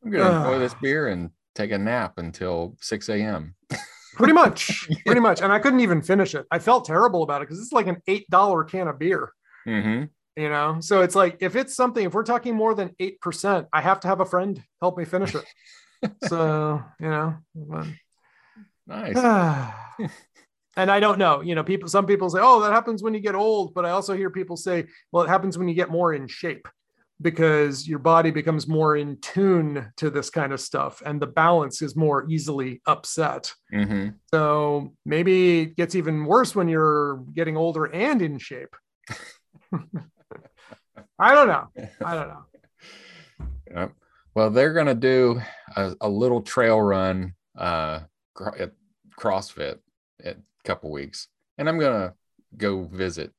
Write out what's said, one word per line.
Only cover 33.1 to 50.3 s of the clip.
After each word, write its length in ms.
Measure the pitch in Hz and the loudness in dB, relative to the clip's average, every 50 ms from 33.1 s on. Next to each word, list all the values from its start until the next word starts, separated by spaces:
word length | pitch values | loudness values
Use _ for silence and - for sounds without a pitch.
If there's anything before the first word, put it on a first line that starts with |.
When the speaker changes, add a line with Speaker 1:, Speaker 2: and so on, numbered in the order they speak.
| - - 160 143 131 135 - - - _ _ _ - | -4 -4 -2 -2 -4 -6 -8 -12 -14 _ _ _ -2
Speaker 1:
Mm-hmm. 360 | 104 104 98 107 98 98 104 104 - _ _ | -2 -2 0 -2 -4 -4 -6 -10 -12 _ _
Speaker 2:
So 600 | - 160 156 151 147 151 151 147 147 147 143 143 _ _ _ | 0 0 2 2 2 0 0 0 -2 -2 -4 -8 _ _ _
maybe 580 | 143 147 156 175 190 185 185 185 180 175 165 | -4 -2 0 2 4 4 4 6 4 4 4
it 140 | 160 160 160 | 2 -2 -2
gets 200 | - 170 165 - | -4 -4 -2 -2
even 300 | 190 165 156 160 156 151 | -2 -2 -2 -2 -2 0
worse 280 | 151 185 240 254 - - | 2 4 4 4 2 0
when 120 | 208 180 170 | -2 0 0
you're 560 | 165 160 156 156 151 147 147 143 139 131 127 135 147 | 2 2 2 2 2 2 0 -2 -4 -8 -12 -10 -6
getting 240 | 151 165 160 156 156 | -4 -4 -4 -2 -2
older 280 | 160 170 160 156 156 | -2 -2 -2 -2 -6
and 360 | 135 - 170 214 277 302 240 | -6 -4 -2 -2 0 0 0
in 160 | 180 160 147 135 | 0 -2 -4 -8
shape. 380 | - - 139 123 - - - - _ _ _ _ _ - | -12 -14 -16 -16 -16 -18 -20 -20 _ _ _ _ _ -18
<laughs> 640 | - - - - - _ _ _ _ _ _ _ - 170 - - - 160 - - _ _ _ _ - - _ _ _ _ _ _ - _ _ _ _ - - _ _ _ | -18 -18 -18 -20 -20 _ _ _ _ _ _ _ -10 -10 -10 -10 -14 -14 -14 -14 _ _ _ _ -20 -20 _ _ _ _ _ _ -20 _ _ _ _ -20 -20 _ _ _
I 140 | 185 220 269 | 4 6 6
don't 140 | 294 285 226 | 6 6 4
know. 200 | 165 139 - - _ - 113 110 _ _ - | 2 -2 -4 -8 _ -18 -18 -18 _ _ -10
I 80 | 165 170 | -8 -6
don't 140 | 160 147 143 | -8 -8 -10
know. 160 | 151 147 156 _ _ _ _ _ _ _ - - - - - - - - - _ _ _ - - - - - - - | -14 -18 -20 _ _ _ _ _ _ _ -20 -20 -20 -20 -20 -20 -20 -20 -20 _ _ _ -12 -12 -12 -12 -16 -12 -8
Speaker 1:
Yep. 180 | 87 90 95 - _ _ _ _ _ _ _ _ | -8 -8 -8 -8 _ _ _ _ _ _ _ _
Well, 160 | 110 110 110 | 2 2 4
they're 220 | 104 123 135 156 156 | 6 4 4 4 4
gonna 200 | 165 156 147 131 | 2 2 2 0
do 480 | 117 117 131 131 127 127 123 117 123 113 - - - - - - | 2 2 4 4 6 4 4 2 0 -4 -10 -16 -20 -20 -10 -4
a, 200 | - 98 95 90 - | -4 -4 -4 -4 -4
a 80 | - 107 | -4 -2
little 360 | 101 101 117 127 123 120 104 | 0 0 2 2 0 0 -2
trail 360 | - - - 123 113 110 110 | -4 0 2 4 4 4 4
run, 540 | 107 101 98 95 95 95 92 92 92 90 90 _ _ _ _ - | 4 4 2 2 2 0 -2 -2 -4 -8 -10 _ _ _ _ -8
uh, 440 | 85 87 85 80 80 78 78 78 80 80 _ _ _ _ _ | -6 -4 -2 -2 -4 -4 -6 -8 -12 -16 _ _ _ _ _
cro-, 180 | - 95 107 - - | -12 -12 -12 -8 -8
at 140 | 92 - _ _ _ _ _ _ _ _ _ - | -10 -10 _ _ _ _ _ _ _ _ _ -6
CrossFit 600 | - 110 98 95 95 - - - 78 69 - - _ _ _ _ _ _ _ _ - | -2 0 0 0 -2 -6 -10 -8 -8 -8 -8 -10 _ _ _ _ _ _ _ _ -14
in 100 | 87 | -14